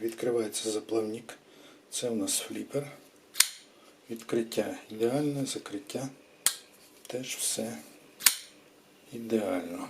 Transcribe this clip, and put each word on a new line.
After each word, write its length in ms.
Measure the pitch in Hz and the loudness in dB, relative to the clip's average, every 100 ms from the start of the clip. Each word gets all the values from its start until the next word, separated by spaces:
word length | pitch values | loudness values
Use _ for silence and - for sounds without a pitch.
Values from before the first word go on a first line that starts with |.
Відкривається 680 | 113 - 123 120 107 - 110 | -4 -2 2 2 2 0 0
заплавник. 680 | 107 104 110 110 113 - - - - - - - | -2 2 0 0 -2 -8 -18 -18 -20 -20 -20 -10
Це 200 | - 123 | -4 0
у 60 | 113 | 0
нас 240 | 95 - | 2 0
фліпер. 520 | - 110 107 143 143 - - - - - - - - - - - - | -2 -6 -2 -2 -2 -10 -20 -20 -6 4 4 4 -18 -20 -20 -20 -10
Відкриття 680 | 113 - 117 113 - 104 - - | -8 0 0 0 0 0 -2 -8
ідеальне, 540 | 110 117 135 151 139 135 | 0 2 4 2 2 -2
закриття 640 | - - 101 - 127 135 139 - - - - - - - - - | -4 -6 -10 -6 -6 -6 -10 -20 0 0 0 -12 -20 -20 -20 -8
теж 280 | 123 131 - | -6 -6 -4
все 420 | - - 113 113 - - - - - - - - - - - - - | -2 0 -2 -4 -12 -20 -20 4 4 4 -8 -20 -20 -20 -20 -20 -12
ідеально. 760 | 117 113 110 98 90 85 87 92 | -8 0 2 2 0 -2 -6 -8